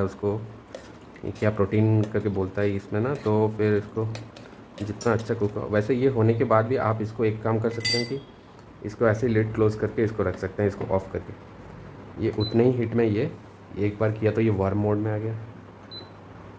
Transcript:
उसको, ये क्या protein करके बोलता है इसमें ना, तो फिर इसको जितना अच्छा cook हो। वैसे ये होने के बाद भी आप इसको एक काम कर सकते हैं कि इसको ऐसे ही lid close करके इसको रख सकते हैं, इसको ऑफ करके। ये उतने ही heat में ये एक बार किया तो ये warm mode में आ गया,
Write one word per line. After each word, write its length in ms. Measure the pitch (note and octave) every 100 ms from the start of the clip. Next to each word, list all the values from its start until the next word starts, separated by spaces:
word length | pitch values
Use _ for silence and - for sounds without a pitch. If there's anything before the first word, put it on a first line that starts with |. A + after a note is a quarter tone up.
उसको, 320 | G2 - G2+ G#2+ A2 - - - - - - -
ये 60 | - G2+
क्या 120 | G#2+
protein 520 | G#2+ G2 G#2+ A2 A2 G#2
करके 160 | G#2 G#2
बोलता 340 | G2 F#2 G2+
है 120 | G#2
इसमें 260 | G2 - G#2
ना, 140 | A#2+
तो 340 | C#3+ A2 G#2+ G#2+ G#2+
फिर 180 | G#2+ G#2
इसको 300 | G2+ A2+ A2 A2 - - - - - -
जितना 300 | G#2 G#2+ A#2+
अच्छा 220 | A2 -
cook 200 | A2 G#2
हो। 120 | G#2+ -
वैसे 240 | G#2 G#2+
ये 140 | B2 C3 A#2
होने 180 | A2
के 100 | A2+
बाद 220 | B2 A2 A#2
भी 100 | C3
आप 240 | A2 A2
इसको 220 | A2 -
एक 180 | A2 A2
काम 160 | A2+ A2+
कर 100 | A2+
सकते 280 | A2 - A#2+
हैं 80 | A#2
कि 120 | C#3 - - - - - - G#2
इसको 200 | G2+ A2+
ऐसे 180 | G#2+ B2+
ही 60 |
lid 200 | G#2+ A2
close 200 | A2 G#2+ G#2+
करके 280 | G#2 -
इसको 180 | A2 -
रख 140 | F#2 F2+
सकते 240 | F#2+ -
हैं, 60 | G#2
इसको 160 | F#2+ -
ऑफ 160 | F#2+ -
करके। 1120 | F2+ - - - - - - - - - -
ये 80 | G#2+ -
उतने 260 | G#2 A#2
ही 80 | B2 B2
heat 160 | A2+
में 100 | A#2
ये 260 | A2+ G#2 D3+ - - - - -
एक 200 | G#2 G2+
बार 140 | A2
किया 200 | A2 G#2+
तो 80 | G#2
ये 100 | A2+ G2
warm 180 | F#2+ G2+
mode 200 | G#2 G#2
में 140 | A2
आ 40 | G#2+
गया, 160 | A2 A2+ - - - - - - - - - - -